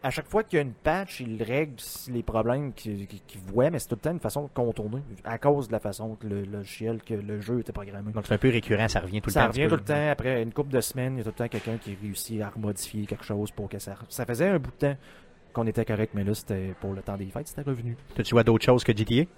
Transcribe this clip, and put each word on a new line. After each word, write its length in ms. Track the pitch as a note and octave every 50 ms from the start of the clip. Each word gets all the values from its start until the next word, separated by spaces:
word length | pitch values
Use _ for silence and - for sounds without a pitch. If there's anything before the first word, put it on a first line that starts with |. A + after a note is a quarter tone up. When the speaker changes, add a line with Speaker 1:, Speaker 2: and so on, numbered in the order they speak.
Speaker 1:
à 80 | - C3+
chaque 180 | - - D3
fois 140 | - - G#3+ A3
qu'il 140 | - F3+
y 20 | D#3
a 40 | C#3+
une 80 | C3 A2
patch, 460 | - _ D#3 D#3+ F#3 G3 F#3 - -
il 220 | C3 A#2 A2 G#2+ A2+
règle 300 | G#2 B2 C#3+ D#3+ D3+ C3
s-, 320 | - - - - - - C3
les 120 | B2 A#2 A2
problèmes 480 | - A2 A2+ A2 A#2 B2 C#3 D3 C#3 A2+
qu'il, 320 | - - A2 G#2 G2+ G2+
qu'il, 140 | - G#2+ F#2+
qu'il 200 | - - - G2
voit, 280 | F#2 F#2 G2 A#2 B2+ D#3
mais 80 | F3
c'est 120 | C#3 - -
tout 60 | A#2+
le 60 | -
temps 100 | - D#3
une 80 | E3+ E3+
façon 240 | - A2 - C#3+ D3
de 60 | C#3 -
contourner, 460 | C3 B2 A#2 A2 - G#2+ G#2 A2 C3+ C#3+ A#2 G#2+ - -
à 140 | G#2+ A2+
cause 300 | A2+ - C#3+ D3 C#3+ C3
de 60 | G#2+ A2+
la 60 | G#2+
façon 360 | - G#2 F#2+ - A2 A2+ A2
que 100 | G#2 -
le 180 | G#2+ G2+ G2+ G2+
logiciel, 580 | F#2+ G#2 G#2 G2+ F#2+ - - A2 A2 A#2 A2 -
que 100 | - A2+
le 260 | G#2 G2+ G2+ G#2+ G#2
jeu 200 | G2 G#2 B2 B2
était 120 | A2+ - A2
programmé. 380 | G#2+ G2+ G2 G2 G2 G2+ G#2+ G#2+
Speaker 2:
Donc 120 | A2 G2+
c'est 80 | - A2
un 40 | G#2
peu 100 | - C3
récurrent, 380 | A#2 A#2 - - A2 G2+ A2+
ça 140 | A2 - F#2+
revient 200 | E2+ F2+ F#2+ G#2+
tout 80 | - -
le 40 | -
Speaker 1:
Ça 80 | D3+
Speaker 2:
temps, 60 | C3 A2+
Speaker 1:
revient 140 | A2+ B2+ D3
Speaker 2:
tu 60 | D#3+
peux 60 | E3
Speaker 1:
tout 60 | C#3 G2+
le 60 | G#2 D3
temps. 160 | D3 D3 D3+
Après 320 | C#3+ - A#2 B2+ C3 A#2+
une 120 | A2+ A#2 A2
couple 160 | - C#3+ C#3+ C3
de 80 | B2+
semaines, 320 | A2 - - C3 B2+ C3 C3+
il 20 |
y 40 | B2+
a 20 | G#2+
tout 40 | A2
le 60 | G#2
temps 120 | - A#2+
quelqu'un 300 | A#2 - A2 - A#2 A2+
qui 180 | A2+ - G#2+ G2+ F#2+
réussit 400 | G#2 G#2 G2 - - - A2+ G#2+
à 80 | G#2+ G2+
remodifier 560 | - A2+ G#2+ G#2 G#2 - - - - G#2+ G2+
quelque 200 | - G#2+ - -
chose 260 | - A2 G#2 G#2 G#2
pour 180 | - - G#2 F#2+
que 80 | - G2
ça, 140 | - - G2 - - -
ça 160 | - - B2
faisait 220 | - A#2+ A2+ D#3+
un 100 | G3 G3+ E3
bout 120 | B2+ B2+
de 160 | - - -
temps 80 | C#3+ C#3 C3+ - - - - - - - - - -
qu'on 140 | - A#2+ A2+
était 180 | A2+ G#2+ A#2 A2+
correct, 260 | - A2 G2+ G#2+ - -
mais 100 | G#2 G2
là, 120 | G2+ G#2+
c'était 400 | - - - G#2+ F#2+ F#2 F#2+ F#2 -
pour 140 | - G2 G2
le 80 | F#2+
temps 160 | F#2+ - G2+
des 80 | G2 G2
fêtes, 220 | F#2+ - - D3+
c'était 160 | - - - C#3+
revenu. 300 | C#3 C3+ A#2+ A#2 A#2 A#2 - - - -
Speaker 2:
T'as-tu 160 | - A2+ -
joué 120 | - A#2
à 20 | A2+
d'autres 200 | A#2 A2+ A2 -
choses 200 | - B2+ B2 -
que 120 | - A#2
G 80 | G#2 G#2+
T 180 | - A#2 B2
A ? 20 | E3 - -